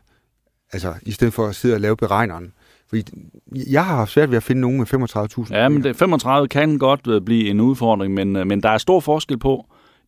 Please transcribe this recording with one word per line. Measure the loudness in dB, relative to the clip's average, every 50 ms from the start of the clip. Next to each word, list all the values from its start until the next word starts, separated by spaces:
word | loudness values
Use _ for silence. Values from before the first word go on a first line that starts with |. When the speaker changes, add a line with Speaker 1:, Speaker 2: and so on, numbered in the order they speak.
| _ _ _ _ _ _ _ _ _ _ _ _ _ _ -12
Speaker 1:
altså, | -8 -8 -8 -10 -10
i | -10 -8
stedet | -2 0 0 0 0
for | 0 -4
at | -4 -4
sidde | -2 0 0 0
og | 2
lave | 0 0 0
beregneren. | 0 0 0 2 0 0 -2 -4 -10 -16 -18 -20 _ _ _ _ _ _ -8
Fordi | -6 -6 -6 -8 -14 -20 -20 -20 -20 -20 _ -14 -12 -10 -4 0
jeg | 0 0 0
har | 0 0
haft | -2 -2 0
svært | 2 2 2 4
ved | 2
at | 0 0
finde | 0 0 0
nogen | 0 0 0
med | -2 -2
femogtredive | -2 -2 -2 -2 -2 -4 -4 -6
tusind | -6 -6 -8 -8 -4 0
Speaker 2:
Ja, | 2 2 4
men |
Speaker 1:
kilometer. | 2 2 0 0
Speaker 2:
det, | 0 2
femogtredive | 2 2 2 0 0 2 2 2 2
kan | 0 0 0 0 0 0
godt, | 2 2 2 2 2 0
øh, | 0 0 0
blive | 2 2 0 2 2 2
en | 2 2
udfordring, | 2 2 2 2 2 0 0 0 0 -2 -2
men, | -2 -2 -2 -2
øh, | -2 0
men | 0 0 0 2
der | 2
er | 2
stor | 2 2 2 2 2
forskel | 2 0 -2 -2 -2 -4 -6
på | -4 -2 -2 -2 -2 -6 _ _ _ _ _ _ _ _